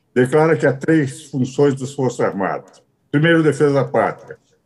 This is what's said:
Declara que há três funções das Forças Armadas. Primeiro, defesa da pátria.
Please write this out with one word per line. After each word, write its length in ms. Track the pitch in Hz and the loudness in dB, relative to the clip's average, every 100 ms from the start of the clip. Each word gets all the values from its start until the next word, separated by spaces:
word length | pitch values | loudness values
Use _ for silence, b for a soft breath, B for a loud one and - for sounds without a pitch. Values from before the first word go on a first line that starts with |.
| _ | _
Declara 400 | 123 127 151 160 | 0 2 4 2
que 120 | 151 143 | 2 0
há 60 | |
três 560 | 135 - 160 135 - - | 0 0 0 0 -6 -8
funções 500 | 139 123 - 143 131 | -6 -4 0 0 0
das 140 | 127 | -6
Forças 260 | - 127 - | -4 -4 -2
Armadas. 640 | 110 95 92 73 - - _ _ _ | -4 -2 -4 -6 -12 -20 _ _ _
Primeiro, 320 | 143 165 165 | 0 2 2
defesa 300 | 156 135 147 | 2 2 2
da 120 | 139 | 0
pátria. 520 | - 117 95 - - - _ _ | 0 0 -2 -4 -14 -20 _ _